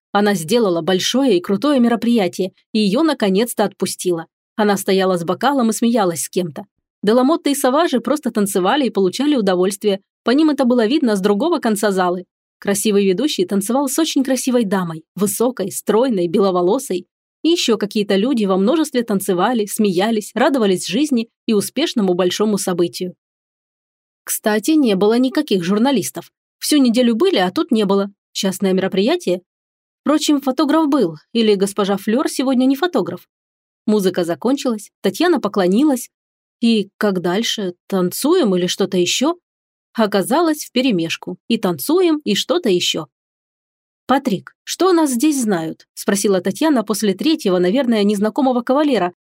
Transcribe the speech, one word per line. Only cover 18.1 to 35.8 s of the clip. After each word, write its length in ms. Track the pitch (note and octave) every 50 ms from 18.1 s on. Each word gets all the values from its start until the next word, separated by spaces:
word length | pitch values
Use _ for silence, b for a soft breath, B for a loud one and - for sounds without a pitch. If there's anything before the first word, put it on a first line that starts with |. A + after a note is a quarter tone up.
| G3+
люди 280 | G3 G3+ C4 C#4+ A3+ G#3
во 120 | F#3 F#3+
множестве 480 | F#3+ G3 A3 B3 D#4+ D#4 D4+ - B3 A#3
танцевали, 640 | - G#3 G3 - - F#3 E3+ F#3 A3+ B3+ A3+ G#3
смеялись, 640 | G3 - - G#3+ G3+ F3 F3 F#3+ A3+ A#3 G#3+ G3+ - -
радовались 540 | A3 B3+ E4 C4+ C4+ A3 G3+ F#3 F3+ - -
жизни 400 | E3+ A#3+ D#4 D4+ C4 A#3 A3+ - _ _ _
и 60 | - A3
успешному 640 | G3+ G3+ - - B3+ D#4 E4 - B3 G3 F#3 F3+
большому 440 | F3 F#3 F3+ - - A#3+ A3+ G#3 G3
событию. 560 | - F#3+ F3+ F3 F3 F3 F3 - F#3 F3+ E3+ _ _ _ _ _ _ _ _ _ _ _ _ _ _ _ _ _ _ _ _ _ _
Кстати, 480 | - - - - G#3+ G#3+ A3 G#3 - D#4+
не 240 | D#4 C#4 A3+ G3+
было 200 | F#3 G3+ G#3 A3+
никаких 460 | A#3+ B3+ C4 B3+ D4+ D4+ - G#3+ F#3 E3
журналистов. 680 | F3 G#3 G#3 A#3 C#4 C#4 G#3+ D3 - - E3+ - - _ _ _ _ _ _
Всю 200 | - - D4+ D4
неделю 360 | C4 B3 G#3 B3 B3 A#3 A#3
были, 220 | A3 F4 G4 F4
а 160 | G#3+ F3+ F3+ F3+
тут 180 | - E4 -
не 140 | A#3+ A3 G#3
было. 260 | F#3 G3 G3 G3 G3+ - _ _ _ -
Частное 400 | - - F#3+ F#3 - G3+ F#3+ F#3
мероприятие? 720 | F#3 F#3 F#3+ F#3 F#3+ G3+ B3+ F4 F4+ - - F3 F#3 - _ _ _ _ _ _ _ _ _ _ _
Впрочем, 400 | - A#3+ D4+ D4+ D4+ - D4 C#4
фотограф 480 | - C4 C4+ - D#4+ C4 D4 D#4+ D#4+ C#4+
был, 300 | C#4 C#4+ G#3 E3 D#3 D3+ _ _ -
или 220 | A3+ A3+ G#3+ G#3
госпожа 420 | F#3+ G3 G3 - - G3+ F#3 G3+ F#3+
Флер 300 | - A3 G#3+ C4 E4 E4
сегодня 360 | - - C4+ C4 C4+ A#3+ B3+
не 100 | C4 C#4
фотограф? 540 | C4+ F4+ F4+ F4+ B3+ F3+ - F3+ F3 - _ _ _ _ _ _ _ _ _ _ _ _
Музыка 380 | - G#3+ G#3+ F#3 F#3+ F3+ F#3+ F3
закончилась, 640 | E3 E3+ - - A#3 C#4 C4+ - C4 A3+ G#3 - - _ _ -
Татьяна 380 | G3 F#3+ - D#4 F4+ E4 B3
поклонилась. 680 | - G3+ - G#3 F3+ F3 F#3+ A3+